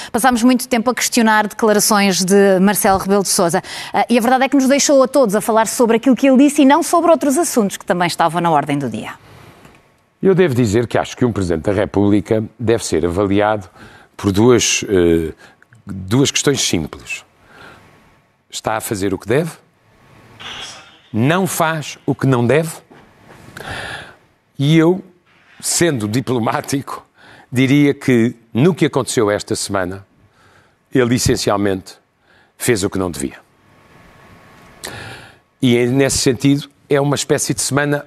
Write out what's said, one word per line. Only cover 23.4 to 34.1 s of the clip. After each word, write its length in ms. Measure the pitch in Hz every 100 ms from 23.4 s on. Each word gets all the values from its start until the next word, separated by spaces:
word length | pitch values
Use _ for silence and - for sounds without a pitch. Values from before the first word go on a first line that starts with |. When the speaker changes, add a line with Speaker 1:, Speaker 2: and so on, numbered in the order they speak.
| - - - - - - - - _ _ _ -
Speaker 2:
E 200 | 139 160
eu, 260 | 160 185 - _ _ _ _ _
sendo 480 | - - 170 135 104
diplomático, 1000 | 117 - 127 117 147 - 139 - - - _ - - _
diria 420 | 123 131 143 143
que 440 | 139 - 123 117 123 _
no 180 | 110 170
que 140 | 175 151
aconteceu 420 | 139 120 - 104
esta 280 | 104 - 107
semana, 500 | - 98 90 98 98 _ _ _ _ _ _ _ _
ele 220 | 135 120 123
essencialmente 800 | - 113 - 104 101 95 - - _ _ _ _ _ _
fez 280 | - 110
o 60 | 95
que 80 | 95
não 120 | 92
devia. 280 | 71 69 - _ _ _ _ _ _ -